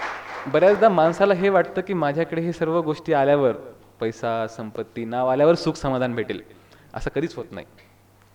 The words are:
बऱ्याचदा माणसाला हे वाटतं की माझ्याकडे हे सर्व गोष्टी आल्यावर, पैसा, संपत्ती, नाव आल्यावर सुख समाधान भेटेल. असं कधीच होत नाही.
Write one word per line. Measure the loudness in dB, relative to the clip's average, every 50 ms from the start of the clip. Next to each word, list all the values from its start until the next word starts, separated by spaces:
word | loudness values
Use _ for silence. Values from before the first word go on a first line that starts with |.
| -10 -10 -10 -12 -12 -14 -14 -12 -6
बऱ्याचदा | -2 2 4 6 4 6 6 4 4
माणसाला | 4 4 2 2 2 2 2 2 2
हे | 2 2 2
वाटतं | 4 2 2 0 -2 -6
की | -4 -4 -2
माझ्याकडे | -2 -2 -2 0 -2 -4 -4 -4 -4
हे | -4 -4
सर्व | -4 -2 -2 0 0 0
गोष्टी | 0 -2 -4 -4 -2 0
आल्यावर, | 2 4 4 4 4 4 4 2 0 -2 -8 -18 -20 -20 -20 -18 _ -6
पैसा, | -6 -6 -6 -4 -4 -4 -2 -2 -4
संपत्ती, | -6 -8 -10 -14 -12 -10 -10 -10 -10 -8 -10 -8
नाव | -6 -4 -2 0 2
आल्यावर | 2 4 4 4 4
सुख | 4 0 -4
समाधान | -4 -2 -2 -2 -2 0 -2 -2 -2
भेटेल. | -4 -4 -6 -6 -8 -10 -16 -20 -20 _ _ -20 -20 -20 -14 -10
असं | -8 -8 -6 -4
कधीच | -4 -4 -6 -6
होत | -10 -14 -12
नाही. | -14 -16 -16 -18 -20 -20 -20 _ _ _ _ _ _ _ _ _